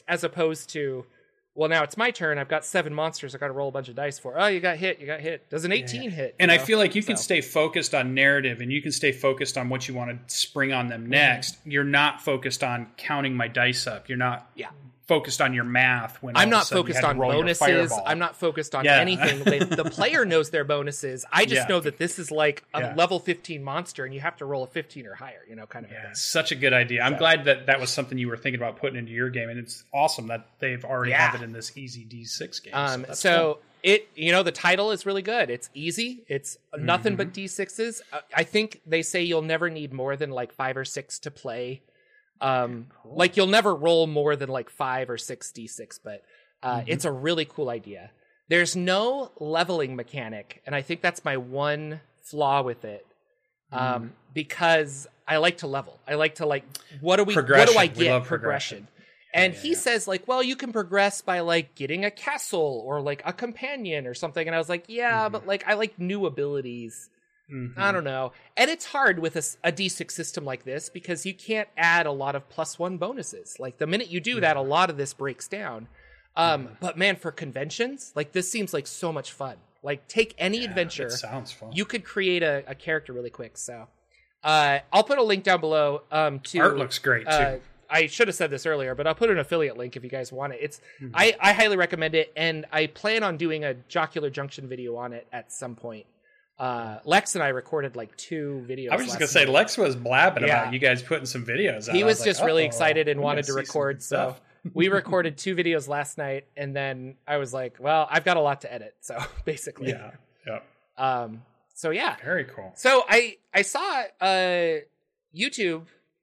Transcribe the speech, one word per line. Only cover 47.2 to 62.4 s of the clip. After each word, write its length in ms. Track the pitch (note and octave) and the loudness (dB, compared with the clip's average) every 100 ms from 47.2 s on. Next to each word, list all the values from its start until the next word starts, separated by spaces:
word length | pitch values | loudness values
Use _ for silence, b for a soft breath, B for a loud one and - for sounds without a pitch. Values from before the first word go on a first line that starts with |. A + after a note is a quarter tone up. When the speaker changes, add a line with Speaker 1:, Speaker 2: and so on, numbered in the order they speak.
| D3+ E3+ D3+ | -2 -2 -2
Speaker 1:
cool 240 | - C3 | -4 -6
idea. 400 | A#2+ G2+ F#2+ G2+ _ _ _ - | -6 -10 -16 -18 _ _ _ 0
There's 260 | E3+ E3+ F3+ | 2 2 0
no 560 | F3+ F#3+ A#3 C4+ B3+ - | 0 2 2 -2 -4 -8
leveling 560 | D3+ E3 F3 F3 C3+ B2+ | -2 0 0 0 -2 -4
mechanic, 640 | A#2 C#3+ A2+ G#2+ G2+ - - | -10 -10 -10 -10 -14 -18 -8
and 80 | |
I 80 | C#3+ | -6
think 180 | C3+ E3 | -4 -2
that's 240 | F3+ E3+ | -2 -2
my 140 | D#3 C3+ | -4 -4
one 640 | B2 C3+ D3 D3 D3+ D#3 - _ - | -4 -4 -2 -2 -6 -12 -16 _ -10
flaw 300 | D3 C#3+ C#3 | -2 2 2
with 240 | B2+ A#2 | 0 -4
it, 220 | G#2+ G#2 - _ _ _ _ _ _ | -10 -14 -18 _ _ _ _ _ _
um, 300 | C3 B2+ B2 | -4 -2 -2
Speaker 2:
Mm. 80 | A#2 - _ | -6 -16 _
Speaker 1:
because 720 | C#3 D3+ - E3+ D#3+ D3 C#3 - _ - | -8 -8 0 4 4 2 -6 -18 _ -2
I 120 | D#3 | 2
like 180 | E3+ F3 | 4 2
to 80 | C#3+ | -4
level. 320 | C#3 - - - | -6 -6 -12 -4
I 100 | D3+ | 0
like 180 | D#3 | 0
to, 100 | D#3 | 0
like, 200 | D#3 C#3 - - B C#3+ | -2 -2 -4 -18 B -6
what 160 | D#3+ F#3+ | 2 4
do 80 | |
we, 100 | G3+ | 4
what 100 | G3+ B2+ | 4 6
do 40 | |
I 120 | C#3 | 8
Speaker 2:
Progression. 300 | A#3+ A3 F3 C#3 | 10 8 6 4
We 80 | |
Speaker 1:
get? 80 | E3 | 2
Speaker 2:
love 140 | B2+ B2+ | 2 0
Speaker 1:
Progression. 520 | E3 - C#3 - G2+ | -4 -2 -4 -4 -10
Speaker 2:
progression. 100 | G2+ _ b b b | -18 _ b b b
Speaker 1:
And 220 | E3+ F#3 | 2 2
Speaker 2:
Yeah, 60 | E3+ | 2
Speaker 1:
he 100 | D4+ | -4
Speaker 2:
yeah. 60 | F4 | -2
Speaker 1:
says, 280 | B3+ A3+ - | 2 0 0
like, 220 | F#3+ F#3+ | -4 0
"Well, 140 | B3+ | 0
you 140 | B3+ C4 | 0 -2
can 160 | B3 | -4
progress 500 | A3 F3+ G3 G3+ - | -4 0 4 4 2
by, 180 | - F3+ | -2 -2
like, 340 | E3+ E3+ C#3+ | 2 2 0
getting 300 | - C3+ E3+ | -6 -4 -2
a 60 | G3+ | -2
castle 720 | - - D4 | -4 -6 -4